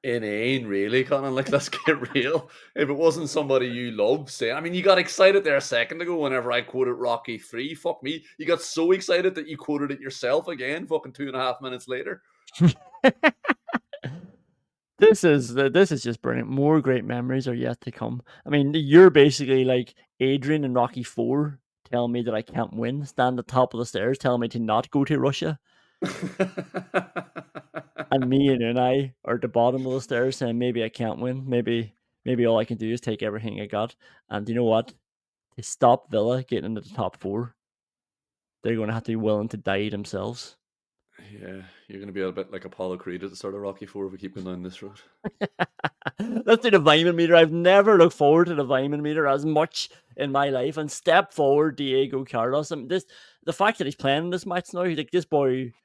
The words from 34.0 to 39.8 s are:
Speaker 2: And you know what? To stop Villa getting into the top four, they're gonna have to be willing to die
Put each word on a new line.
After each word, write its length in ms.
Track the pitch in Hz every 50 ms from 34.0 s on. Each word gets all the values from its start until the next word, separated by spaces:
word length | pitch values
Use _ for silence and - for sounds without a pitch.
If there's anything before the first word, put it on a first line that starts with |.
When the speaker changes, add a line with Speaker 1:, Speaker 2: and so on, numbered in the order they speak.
| _ - _ _ _ _
Speaker 2:
And 180 | 107 104 104 110
you 60 | 113
know 100 | 120 120
what? 300 | 113 110 110 120 - - _ _ _ _ _ _ _ _ _ _ _ _
To 60 | -
stop 480 | 117 - - _ 135 120 120 117 _ _
Villa 320 | 147 107 107 117 123 127
getting 220 | 127 _ 123 104 71
into 160 | 101 113 107
the 140 | - - -
top 240 | - 107 92 - _
four, 360 | - 95 98 110 120 117 _ _ _ _ _ _ _ _ _ _ _ _ _ _ _ _ _ _ _ _ _ _
they're 140 | - 110 117
gonna 180 | 113 110 104 113
have 80 | 113 110
to 80 | -
be 40 | 113
willing 320 | 110 107 107 107 104 104 113
to 100 | - 104
die 320 | - 104 98 98